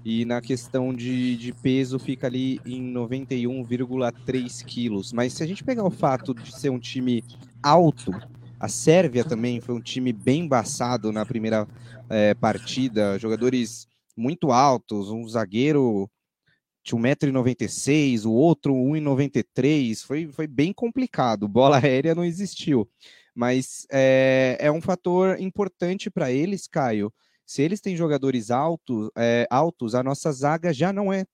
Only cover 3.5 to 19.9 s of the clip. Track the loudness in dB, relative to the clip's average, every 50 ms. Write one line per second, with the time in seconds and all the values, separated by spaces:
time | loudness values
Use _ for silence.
3.5 | -4 -4 -6 -6 -4 -4 -4 -4 -2 -2 -2 -2 -4 -6 -6 -4 -4 -4 -4 -4
4.5 | -10 -14 -16 -12 -8 -4 -4 -2 -2 -4 -6 -6 -4 -2 -2 -2 -2 -6 -6 -6
5.5 | -6 -8 -6 -4 -4 -2 -2 -2 -2 0 0 2 2 0 -2 -6 -8 -8 -8 -18
6.5 | -16 -4 -2 -2 -2 -2 -6 -8 -8 -4 -2 0 -2 -2 -4 -8 -20 -20 -20 -20
7.5 | _ -2 4 6 6 8 8 6 2 0 -6 -8 -8 -8 -10 -16 -20 -20 -20 -20
8.5 | -14 -8 -8 -6 -6 0 4 6 6 6 6 4 2 0 0 0 -2 -2 -2 -2
9.5 | -2 -4 -4 -6 -8 -8 -8 -8 -6 -2 -2 -2 -2 0 0 2 2 2 2 2
10.5 | 2 0 0 0 -4 -4 -2 -2 -2 0 -2 -2 -2 -2 -4 -4 -4 -4 -2 0
11.5 | 0 0 -2 -4 -8 -20 -20 -20 -20 -20 -12 -4 0 2 4 4 4 4 2 0
12.5 | 0 0 -4 -8 -4 -2 -2 -2 0 0 0 0 0 -2 -2 -4 -2 0 0 0
13.5 | 0 0 -4 -4 -8 -14 -18 _ _ _ _ _ _ -6 -6 -4 -4 -2 0 4
14.5 | 6 6 6 6 4 2 -2 _ -6 -6 -6 -6 -8 -10 -10 -6 -4 -4 -4 -2
15.5 | 0 0 2 2 4 4 2 2 2 0 -4 -6 _ _ _ _ _ _ _ _
16.5 | _ _ _ _ _ _ _ -4 -2 0 2 2 2 2 0 0 0 2 2 0
17.5 | 0 -2 -4 -6 -6 -6 0 2 2 4 4 2 2 0 0 2 4 4 6 6
18.5 | 4 4 2 0 0 2 2 0 0 0 0 0 0 0 0 0 0 -2 -2 _
19.5 | _ 0 2 2 2 2 2 0